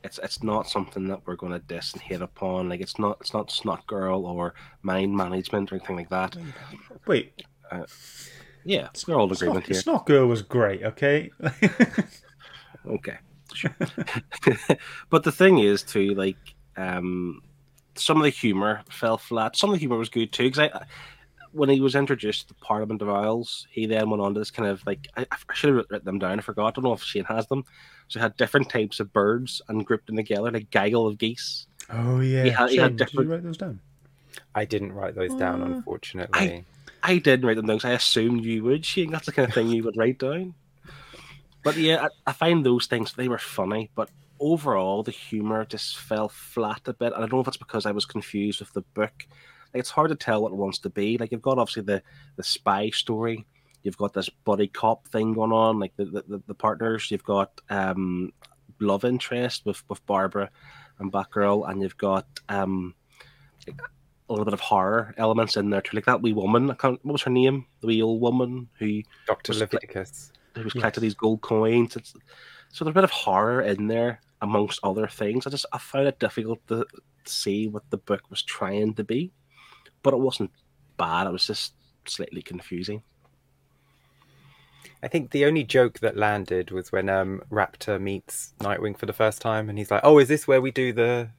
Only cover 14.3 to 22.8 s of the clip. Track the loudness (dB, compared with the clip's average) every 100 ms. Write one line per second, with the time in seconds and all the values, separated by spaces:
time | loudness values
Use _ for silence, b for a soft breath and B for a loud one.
14.3 | 0 0 0 0 -2 -2 -18 0 2 2
15.3 | 4 6 8 6 2 0 0 0 0 -2
16.3 | -4 -18 -20 _ -10 -6 -4 -4 -4 -6
17.3 | -8 -18 _ _ _ _ -4 2 4 2
18.3 | 2 0 2 0 -2 -8 -4 -2 -2 -2
19.3 | -2 -2 0 0 0 0 -2 -2 -2 -2
20.3 | 2 2 4 0 -2 -14 B B B B
21.3 | _ -12 0 4 6 4 2 0 0 -2
22.3 | -4 -10 -18 -2 -2